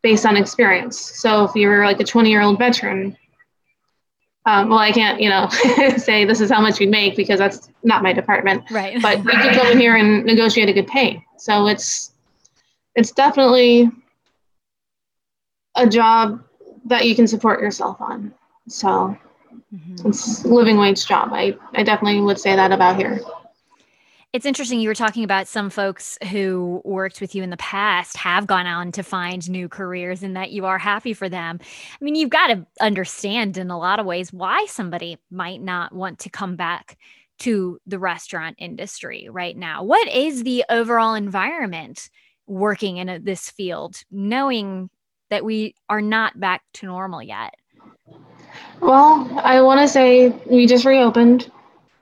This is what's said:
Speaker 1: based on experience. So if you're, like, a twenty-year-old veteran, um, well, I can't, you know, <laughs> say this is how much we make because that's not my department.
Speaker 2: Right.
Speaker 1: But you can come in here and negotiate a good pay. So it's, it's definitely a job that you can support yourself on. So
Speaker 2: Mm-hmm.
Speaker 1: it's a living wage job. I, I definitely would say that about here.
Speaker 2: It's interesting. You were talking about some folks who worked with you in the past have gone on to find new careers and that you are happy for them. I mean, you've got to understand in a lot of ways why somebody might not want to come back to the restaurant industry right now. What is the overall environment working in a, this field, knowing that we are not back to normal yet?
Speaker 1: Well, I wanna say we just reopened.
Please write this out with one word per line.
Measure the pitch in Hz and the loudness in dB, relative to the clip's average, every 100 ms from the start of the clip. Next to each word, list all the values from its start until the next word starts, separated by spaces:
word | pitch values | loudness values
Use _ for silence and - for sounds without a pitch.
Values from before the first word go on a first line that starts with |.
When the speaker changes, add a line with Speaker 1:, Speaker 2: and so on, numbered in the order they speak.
Speaker 1:
based | 226 214 220 | 2 2 4
on | 208 | 2
experience. | 208 - 220 180 247 - | 0 0 2 2 -2 -12
So | - - 233 214 | -14 -4 0 2
if | 202 | 2
you're, | 208 202 202 | 2 2 4
like, | 202 202 | 2 0
a | 202 | 0
twenty-year-old | 233 220 214 208 202 | 2 4 4 4 2
veteran, | 247 240 202 196 196 196 _ _ _ _ _ _ _ _ _ _ _ _ - | 2 0 -4 -6 -8 -10 _ _ _ _ _ _ _ _ _ _ _ _ 0
um, | 202 208 | 2 4
well, | 220 | 2
I | 214 | 4
can't, | 214 214 - | 2 2 0
you | 208 | 0
know, | 196 196 | 2 0
<laughs> | - 254 247 269 247 | 2 2 4 4 2
say | - 214 | 0 2
this | 208 220 | 2 2
is | 208 | 2
how | 214 | 2
much | 214 202 | 2 2
we | 196 | 2
make | 214 202 185 | 2 0 -2
because | 190 196 | 0 2
that's | 196 196 _ _ | 0 -2 _ _
not | 233 220 | 0 2
my | 190 | 2
department. | 180 185 202 190 190 - | 0 0 0 0 -2 -4
Speaker 2:
Right. | 220 196 240 | -8 -6 -2
Speaker 1:
But | 220 208 | 0 0
you | 196 | 0
can | 233 262 | 2 2
come | 240 247 | 4 4
in | 240 | 6
here | 233 226 | 6 6
and | 214 208 226 | 4 2 4
negotiate | 226 226 226 208 | 4 4 2 2
a | |
good | 196 190 | 2 0
pay. | 269 240 165 _ _ | 0 0 -2 _ _
So | - 208 208 | -2 0 2
it's, | 202 - - - _ _ _ _ _ _ _ _ 233 | 0 -4 -8 -10 _ _ _ _ _ _ _ _ -2
it's | 226 | 0
definitely | - 277 277 262 254 247 240 240 - _ _ _ _ _ _ _ _ _ _ _ _ _ _ _ _ _ - | 2 2 4 4 6 6 6 4 0 _ _ _ _ _ _ _ _ _ _ _ _ _ _ _ _ _ 2
a | 240 | 4
job | 220 226 226 226 226 _ _ - - 226 | 6 4 4 2 -4 _ _ -20 -20 -2
that | 240 240 | 0 2
you | |
can | 226 226 | 4 4
support | 214 220 - | 4 0 0
yourself | 208 196 - 196 | -2 -4 -8 -8
on. | - - 208 _ _ _ - | -12 -12 -14 _ _ _ -20
So | - 196 190 190 202 _ _ _ - _ | -4 -2 0 -2 -6 _ _ _ -20 _
Speaker 2:
Mm-hmm. | 196 160 180 190 | -20 -18 -6 -4
Speaker 1:
it's | 208 233 226 | -2 -4 -6
a | - | 2
living | 240 226 214 | 4 6 4
wage | 202 196 - | 4 2 0
job. | 196 - | 0 0
I, | - 196 196 - | -2 -4 -4 -8
I | - | -4
definitely | 214 208 208 202 | 0 0 0 0
would | 202 196 | 0 0
say | - 190 | 0 2
that | 190 | 2
about | 190 180 190 | 4 4 2
here. | 226 233 - - - _ _ _ _ _ _ _ _ | -4 -6 -10 -18 -20 _ _ _ _ _ _ _ _
Speaker 2:
It's | 247 285 | -8 -6
interesting. | 269 254 240 | -6 -4 -4
You | 220 | -2
were | 214 | -2
talking | 220 220 | -4 -4
about | 214 196 190 | -2 -2 -2
some | 220 202 | -8 -8
folks | 196 196 190 - - 208 | -4 -6 -6 -14 -14 -8
who | 202 190 185 180 180 | -6 -4 -4 -6 -8
worked | - 190 190 - | -8 -8 -8 -10
with | 190 196 | -12 -10
you | |
in | 185 | -10
the | 175 | -10
past | - 196 208 180 175 - | -10 -4 -2 -2 -4 -10
have | 185 180 202 | -2 -2 0
gone | 190 180 | -2 -2
on | 170 175 | -6 -8
to | 190 | -10
find | 185 185 175 185 170 | -8 -8 -8 -10 -10
new | 185 175 | -10 -10
careers | - 185 180 180 180 | -12 -12 -10 -10 -10
and | 190 185 | -10 -10
that | 185 | -10
you | 202 190 | -8 -4
are | 190 | -4
happy | 208 208 247 | -2 -4 -6
for | 220 190 | -10 -10
them. | 180 165 170 | -10 -10 -12
I | - - - - | -16 -20 -20 -12
mean, | 285 302 | -6 -4
you've | 302 | 0
got | 311 359 | 2 2
to | 214 165 _ | 0 -6 _
understand | 214 196 180 - 208 220 214 185 | -4 -2 -8 -10 -8 -6 -6 -8
in | 180 | -10
a | 175 | -8
lot | 175 208 | -4 -4
of | 196 | -4
ways | 175 180 | -8 -10
why | 185 185 302 427 | -10 -4 -4 -4
somebody | - 180 170 170 160 _ | -8 -10 -10 -12 -18 _
might | 180 175 190 | -14 -12 -12
not | 190 180 175 | -10 -8 -10
want | 185 185 - | -10 -12 -12
to | 202 | -18
come | - 196 175 | -12 -12 -8
back | 170 175 _ _ _ _ _ _ | -8 -8 _ _ _ _ _ _
to | - 214 185 175 - | -6 -4 -6 -10 -14
the | 190 | -8
restaurant | 185 165 - 185 160 - | -8 -8 -12 -12 -12 -14
industry | 175 160 196 - - - - | -18 -16 -16 -16 -18 -18 -18
right | 185 175 - | -12 -12 -12
now. | 175 151 | -12 -10
What | 196 349 466 | 0 0 2
is | 254 302 269 | -2 -2 -4
the | 240 247 - | -6 -4 -2
overall | 233 226 233 226 | -2 0 0 0
environment | 220 202 190 202 330 262 165 131 - - _ _ _ _ | -2 -6 -6 -6 -6 -8 -10 -16 -20 -20 _ _ _ _
working | 190 208 196 202 180 | -6 -4 -4 -8 -8
in | 185 | -12
a, | 180 | -10
this | 196 185 - | -10 -10 -12
field, | _ 185 170 147 - _ | _ -10 -10 -12 -18 _
knowing | 196 202 247 277 240 196 190 185 _ _ _ _ | -10 -6 -4 -4 -4 -8 -12 -14 _ _ _ _
that | 208 220 | -8 -6
we | 220 214 _ _ | -6 -8 _ _
are | 214 | -6
not | 208 220 220 - | -2 -2 -4 -6
back | 185 185 _ | -6 -6 _
to | - 196 | -20 -16
normal | 180 190 165 | -12 -12 -14
yet? | 113 104 110 _ _ _ - _ _ - - _ - - - - | -16 -14 -16 _ _ _ -20 _ _ -20 -20 _ -20 -20 -20 -4
Speaker 1:
Well, | 349 262 294 311 247 262 | 4 6 8 6 2 -4
I | - 262 | 2 6
wanna | 262 269 285 | 6 6 4
say | 269 254 247 247 240 - | 4 6 8 6 2 2
we | 247 240 | 4 6
just | 247 254 | 4 4
reopened. | 269 240 233 240 247 - _ _ _ _ _ | 4 4 6 6 4 0 _ _ _ _ _